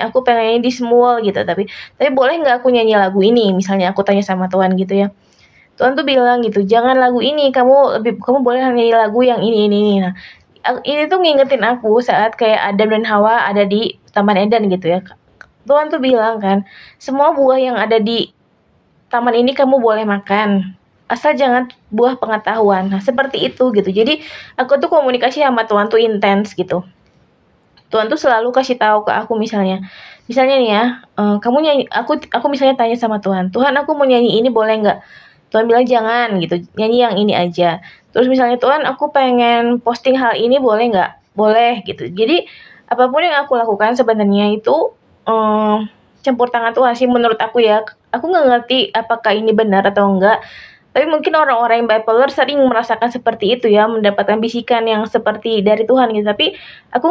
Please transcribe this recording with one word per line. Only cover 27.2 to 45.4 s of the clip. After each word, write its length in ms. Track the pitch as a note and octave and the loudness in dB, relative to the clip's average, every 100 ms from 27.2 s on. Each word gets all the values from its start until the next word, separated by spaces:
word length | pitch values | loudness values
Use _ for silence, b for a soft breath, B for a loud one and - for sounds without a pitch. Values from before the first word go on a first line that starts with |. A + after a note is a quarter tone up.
| _ _ _ _ _ _ _ | _ _ _ _ _ _ _
Tuhan 200 | A3 G#3+ | -2 -2
tuh 80 | D#4 | -2
selalu 320 | C#4+ A3+ A#3+ | 0 0 0
kasih 240 | B3+ C4 B3 | -2 -2 0
tahu 280 | G#3+ G#3+ G#3 | 0 0 0
ke 40 | - | -4
aku 180 | G#3+ A3+ | -4 -4
misalnya. 400 | A3 G#3 F#3+ F#3+ F#3+ B B B - | -4 -2 -2 -4 -8 B B B -6
Misalnya 280 | A#3+ C4 C4+ | 0 2 2
nih 100 | A#3 G#3 | 2 0
ya, 80 | A#3+ B3 - - | 0 -4 -10 -4
eh, 160 | G#3 G#3 | -2 0
kamu 180 | A#3+ C4+ | 0 0
nyanyi, 200 | D#4+ C#4+ B3+ | 2 0 -2
aku, 320 | - B3 D4+ - A#3+ | -4 -4 -4 -4 -4
aku 120 | C#4 | -4
misalnya 240 | C#4 C4+ C4 | 0 0 2
tanya 240 | A3+ A#3 | 0 -2
sama 240 | A3+ G#3+ | -4 -4
Tuhan, 240 | G3+ F#3+ F#3 F#3 | -2 -2 -2 -2
"Tuhan, 160 | C#4 C#4 | 0 0
aku 160 | C#4+ D4 | -2 0
mau 80 | |
nyanyi 360 | C#4 B3 A#3 F#3+ | 2 2 2 2
ini 80 | B3 | 0
boleh 240 | A3+ A3 A3 | 0 0 0
nggak?" 160 | G3+ - B B B B _ A3 | 0 -2 B B B B _ -2
Tuhan 80 | A#3 | 2
bilang, 160 | A#3 B3 | 2 2
"Jangan," 480 | B3 A3 A#3+ A#3 G3 | 0 0 -2 -2 -2
gitu, 160 | D#3+ F3 F3 - | -2 -6 -8 -4
"nyanyi 220 | A3 A#3+ | -2 0
yang 160 | A#3+ F#3+ | 0 0
ini 160 | G#3 | 0
aja." 480 | - F3 F3 F3 E3 B B _ | 0 -2 0 -2 -2 B B _
Terus 160 | - B3+ | -2 0
misalnya, 320 | C4 A#3+ A#3+ | 2 0 0
"Tuhan, 240 | B3 D4+ | 0 0
aku 240 | C4+ C4 D4 C#4+ | -2 -4 -2 0
pengen 640 | B3+ B3 A#3+ A#3 A#3 A#3+ | 2 2 2 2 0 -2
posting 400 | A#3 A#3+ C4 C4 | -2 -2 0 0
hal 160 | B3 E3+ | 0 0
ini 240 | A3+ C#4 | 0 2
boleh 320 | B3+ G#3+ A#3+ | 2 0 0
nggak?" 200 | G3 E3 - _ - | 0 -2 -6 _ -2
"Boleh," 400 | G#3+ A3 A#3+ A#3 - | 2 2 2 0 -8
gitu. 240 | - - | -10 -8
Jadi, 320 | F3+ A3+ F4 B B B B - | -4 0 0 B B B B -4
apapun 320 | B3 B3+ C#4+ | 0 0 2
yang 160 | F4 D4 C#4+ | 0 0 0
aku 80 | B3 | -2
lakukan 400 | A3+ G3+ G#3+ B3 | 0 0 0 0
sebenarnya 560 | A3+ A3 G3+ G3+ G#3 G#3+ | 0 0 2 2 0 -2
itu, 320 | - D4 - - _ _ | 0 0 -2 -6 _ _
eh, 540 | - A3+ | -4 -2